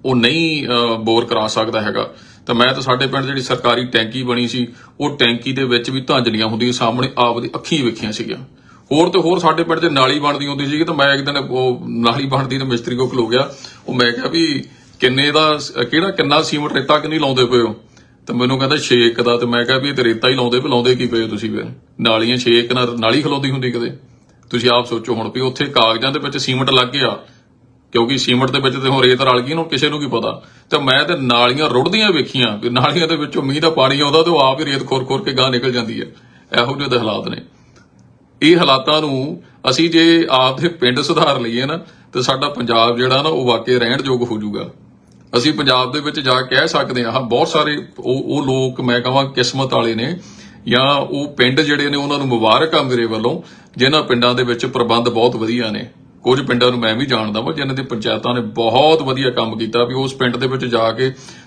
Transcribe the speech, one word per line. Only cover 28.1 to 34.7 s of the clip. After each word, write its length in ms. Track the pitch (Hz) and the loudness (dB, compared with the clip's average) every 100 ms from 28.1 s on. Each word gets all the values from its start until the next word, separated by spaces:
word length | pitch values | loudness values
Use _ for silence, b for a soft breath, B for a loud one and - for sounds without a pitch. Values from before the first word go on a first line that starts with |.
| 135 | 0
ਸੀਮੈਂਟ 320 | 127 123 131 | 0 2 2
ਦੇ 100 | 139 | 0
ਵਿੱਚ 160 | 131 127 | -2 0
ਤੇ 120 | 131 | 0
ਹੁਣ 140 | 135 | 2
ਰੇਤ 180 | 123 127 | 4 4
ਰਲ 200 | 131 123 | 2 2
ਗਈ, 120 | 123 | 0
ਹੁਣ 160 | 165 160 | -4 -4
ਕਿਸੇ 200 | - 151 | 0 0
ਨੂੰ 120 | 147 | -2
ਕੀ 60 | 143 | -4
ਪਤਾ। 360 | 117 107 - B B B | -4 -4 -6 B B B
ਤੇ 80 | 151 | -2
ਮੈਂ 260 | 139 131 | 2 2
ਤੇ 120 | 151 165 | 2 -2
ਨਾਲੀਆਂ 540 | 131 120 123 123 151 | 0 2 2 2 0
ਰੁੜਦੀਆਂ 400 | 123 131 214 214 | 2 0 2 2
ਵੇਖੀਆਂ, 480 | 160 127 139 120 104 | 2 0 0 -2 -2
ਵੀ 100 | 120 | -2
ਨਾਲੀਆਂ 400 | 123 143 143 160 | 0 0 0 0
ਦੇ 80 | 165 | -2
ਵਿੱਚੋਂ 260 | 147 123 | -4 -4
ਮੀਂਹ 180 | 139 147 | -2 0
ਦਾ 100 | 165 | 2
ਪਾਣੀ 300 | 156 131 143 | 4 2 2
ਆਉਂਦਾ 220 | 147 156 | 2 4
ਤੇ 80 | 165 | 4
ਉਹ 100 | 160 | 4
ਆਪ 200 | 131 135 | 4 2
ਹੀ 40 | |
ਰੇਤ 220 | 151 | -2